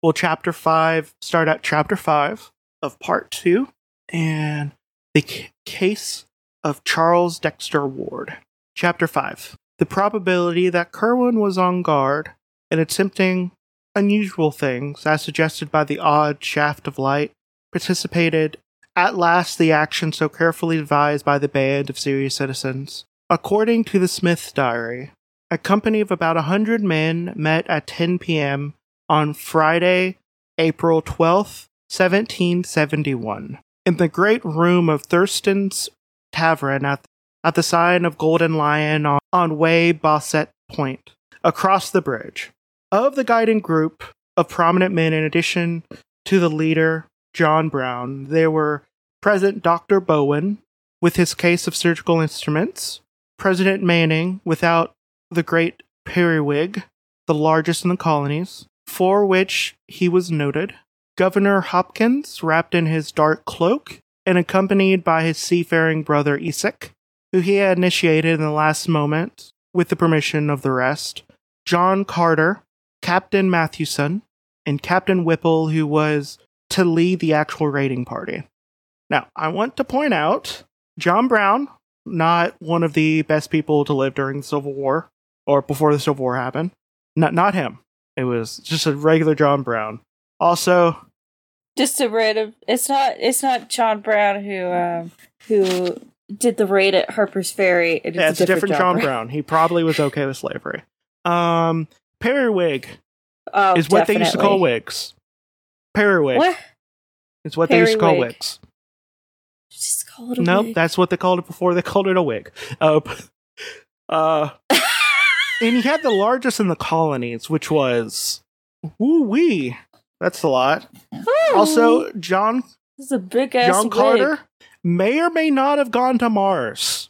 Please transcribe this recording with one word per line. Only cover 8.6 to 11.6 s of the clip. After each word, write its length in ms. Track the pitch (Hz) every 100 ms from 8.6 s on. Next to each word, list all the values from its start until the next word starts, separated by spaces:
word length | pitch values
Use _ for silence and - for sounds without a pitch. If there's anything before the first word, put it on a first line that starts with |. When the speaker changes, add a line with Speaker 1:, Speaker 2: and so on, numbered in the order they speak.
| _ -
Speaker 1:
Chapter 300 | 175 170 165
five. 500 | - - - - - _ _
The 80 | 165
probability 840 | - 202 214 180 180 175 170 180
that 240 | 180 175
Kerwin 480 | - 214 247 247 233
was 160 | 202
on 260 | 185